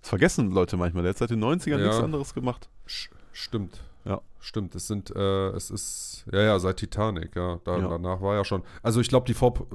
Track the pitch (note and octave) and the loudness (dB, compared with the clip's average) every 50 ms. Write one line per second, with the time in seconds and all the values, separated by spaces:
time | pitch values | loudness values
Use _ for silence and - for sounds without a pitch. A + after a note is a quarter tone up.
0 | - - - F#2+ D3 E3+ - - B2+ G2 F#2 F#2 F2+ - - F#2 F2 F2 E2+ F2+ | -2 -2 2 4 4 4 4 4 0 4 4 4 4 4 2 0 0 0 2 2
1 | F2 F2+ F#2+ - A#2+ A#2 A#2+ A2 G#2+ A#2 D#3 F3+ - D3 D3 C#3+ G2+ G#2 G#2+ A2+ | 0 0 2 0 0 0 0 0 2 0 0 0 0 -2 0 2 2 2 4 2
2 | A#2+ D#3+ D#3 C#3+ C#3 - - - B2 B2+ A#2+ - - - - - - - - - | 2 0 -2 -4 -6 -6 -6 -4 -4 -4 -4 -4 -10 -20 -18 -18 -14 -12 -10 -10
3 | - - - - - - - - - - - A2 G2 F2+ - - - - - - | -12 -12 -16 -20 -20 -18 -14 -14 -12 -6 -4 -4 -4 -4 -10 -14 -16 -16 -18 -12
4 | - G#2+ G2 - - - - - - - - A2+ G2+ E2+ - F2+ - - A2 G#2 | -6 -6 -6 -6 -6 -14 -18 -16 -14 -8 -6 -6 -6 -4 -6 -8 -6 -4 -4 -6
5 | F#2 - - G2 G2 G2 G2 G2 F#2+ F#2+ F#2+ F#2 - - - G2 - - - - | -6 -6 -4 0 0 2 2 2 0 -2 -2 -6 -8 -8 -8 -8 -8 -8 -8 -10
6 | - - - - - - - G2 G#2 A2 G#2 F#2+ F2 F#2 F#2+ - - F#2 - - | -10 -12 -12 -12 -10 -2 2 4 6 6 6 6 4 2 0 0 -4 -6 -2 0
7 | G#2 A2 G#2 E2 E2 - - F2+ F2+ F2+ F2 E2+ - F2 F2+ F2+ F#2 F2+ E2+ E2+ | 0 0 0 -4 -6 -6 -4 -4 -2 -2 -4 -4 -2 -2 0 0 0 0 -2 -2
8 | F2 F2+ F#2 F#2 G2 G2 G2+ G#2 G2 - G2+ F#2 - - - - - A#2 A2 A#2+ | -2 -2 -2 0 0 0 2 2 2 0 0 -4 -4 -6 -14 -4 0 2 4 4
9 | A#2+ - C3 B2+ B2 - A2 - - B2 - - - - - | 4 6 4 4 4 4 0 4 4 4 4 2 -4 -6 -10